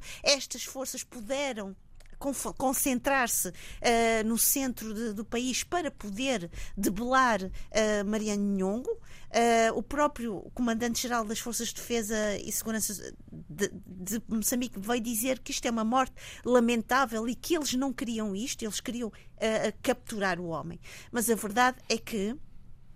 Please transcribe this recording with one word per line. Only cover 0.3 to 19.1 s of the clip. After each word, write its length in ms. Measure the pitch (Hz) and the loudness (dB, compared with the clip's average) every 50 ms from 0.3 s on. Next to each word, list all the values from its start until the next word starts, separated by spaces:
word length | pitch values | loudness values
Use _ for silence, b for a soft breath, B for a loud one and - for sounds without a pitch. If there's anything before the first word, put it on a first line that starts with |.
| 277 269 - - - 240 - | 2 2 2 -4 -8 -8 -8
forças 380 | - - 269 254 - - 254 - | -8 -8 -6 -6 -6 -6 -8 -10
puderam 720 | - - 247 208 208 262 269 285 269 240 220 196 196 190 - - - - - - - - - | -10 -10 -10 -6 -4 -2 -2 -2 -2 -2 -4 -6 -8 -10 -12 -16 -20 -20 -20 -18 -16 -12 -6
conf-, 340 | - 285 254 - - 214 170 - | -4 -4 -4 -2 -4 -6 -4 0
concentrar-se, 920 | - 269 262 - - 285 254 240 - 285 277 269 240 226 - - - 185 - B B B B B | 0 2 2 2 2 2 2 2 2 2 4 4 4 2 2 0 0 -2 -4 B B B B B
eh, 440 | B 247 233 226 233 226 226 220 220 | B 4 6 6 6 6 4 4 2
no 140 | 226 233 214 | 2 2 4
centro 560 | - - - 277 269 262 233 - 220 220 208 | 4 4 4 2 2 0 -2 -4 -6 -6 -4
de, 200 | 214 233 226 202 | -4 -4 -4 -4
do 100 | 196 202 | -6 -6
país 400 | - - 233 247 254 226 - - | -4 -2 -2 0 0 -2 -2 -2
para 280 | - - 349 339 277 | 0 0 0 0 -2
poder 580 | 262 - - 208 196 202 262 269 254 202 170 165 B B B B B | -4 -6 -8 -8 -4 -2 0 2 0 0 -2 -4 B B B B B
debelar, 640 | B 202 - 185 202 240 247 262 262 262 240 220 190 190 190 - B B B | B 0 0 0 0 2 4 6 6 6 6 4 2 0 -2 -6 B B B
eh, 320 | B 214 220 214 214 208 202 | B 4 4 4 4 2 2
Mariano 400 | 202 214 220 214 214 208 202 202 | 2 0 0 0 0 0 2 2
Nhongo. 560 | 202 202 190 185 190 202 240 262 466 453 - B B B B B B | 2 2 2 2 2 0 0 -2 -4 -4 -4 B B B B B B
Eh, 420 | - 226 233 233 233 226 226 226 - | 2 4 6 6 6 6 6 4 4
o 100 | 240 214 | 0 -2
próprio 640 | - 285 302 294 294 294 - 233 233 196 160 - - - | -2 2 2 2 2 2 -2 -6 -4 -4 -6 -8 -8 -4
comandante-geral 720 | - 247 233 226 220 240 240 233 - - 240 240 233 220 | 0 2 2 2 2 0 0 0 0 -2 0 0 0 0
das 140 | 208 226 - | 0 -2 -4
Forças 280 | - 240 220 - 233 - | -4 -4 -4 -2 -2 -4
de 80 | - | -4
Defesa 600 | - - - 240 233 220 208 226 214 214 208 202 - | -6 -4 -2 0 0 0 0 0 0 0 0 0 -2
e 140 | - 214 | -4 -4
Segurança 600 | 208 - - 226 220 220 202 - 202 - 60 65 - - - - | -4 -4 -2 -2 -2 0 -2 -2 -4 -6 -8 -12 -14 -14 -16 -16
de, 400 | - 160 165 - 151 156 202 - - 185 - | -14 -14 -14 -10 -4 -2 -2 -2 -2 -4 -14
de 360 | - 185 185 180 180 208 233 - - | -14 -12 -10 -6 -6 -4 -6 -4 -2
Moçambique 520 | 220 226 208 - 254 247 254 233 - 196 | -2 0 0 2 0 0 0 -2 -4 -4
veio 220 | 196 220 240 254 | -2 0 0 0
dizer 380 | 214 240 240 208 240 262 262 262 | 0 -2 -2 0 0 0 -2 -2
que 120 | - - | -4 -6
isto 140 | 269 - - | -6 -2 -2
é 60 | 247 | 0
uma 120 | 233 226 220 | 0 0 2
morte 320 | 220 247 262 262 262 - B B B B B B | 2 4 2 2 2 -2 B B B B B B
lamentável 840 | 233 247 247 233 233 240 233 208 - 247 262 277 226 233 220 226 247 | 6 6 6 8 6 4 2 2 4 4 4 4 4 2 0 -2 -2
e 80 | 233 | -4
que 200 | - - - 330 | -4 0 2 2
eles 180 | 320 285 - 247 | 2 2 0 0
não 200 | 254 269 277 247 | 0 0 0 -2
queriam 420 | - 262 220 233 220 220 208 190 | -2 -4 -2 -2 -2 -2 -2 -2
isto, 280 | 196 226 - - - 226 | -2 -4 -4 -6 -6 -6
eles 160 | 220 196 - | -6 -4 -4
queriam, 320 | - - 214 240 240 208 | -4 -4 -4 -4 -4 -6